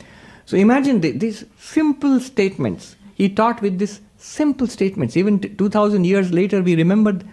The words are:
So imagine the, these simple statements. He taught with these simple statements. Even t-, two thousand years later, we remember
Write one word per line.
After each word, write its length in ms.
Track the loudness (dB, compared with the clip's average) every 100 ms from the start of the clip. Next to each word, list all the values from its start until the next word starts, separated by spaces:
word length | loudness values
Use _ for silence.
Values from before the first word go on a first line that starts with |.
| -20 -20 -20 -20 -4
So 120 | 2
imagine 420 | 4 4 2 0
the, 100 | 0
these 340 | -2 -6 -8 -16 _
simple 600 | -6 -2 0 0 0 0
statements. 760 | 0 -2 -2 0 -4 -6 -12 -20 -12 -2
He 140 | -2
taught 320 | 2 0 0
with 160 | -4 -2
these 240 | -6 -8 -20 _
simple 500 | -12 -2 -2 0 -4
statements. 480 | -2 -4 -2 -2 0
Even 240 | 2 0
t-, 100 | -2
two 200 | -2 0
thousand 340 | 2 2 2 2
years 280 | 2 2
later, 280 | 0 0 0
we 140 | 2 2
remember 380 | 4 4 2 0 -8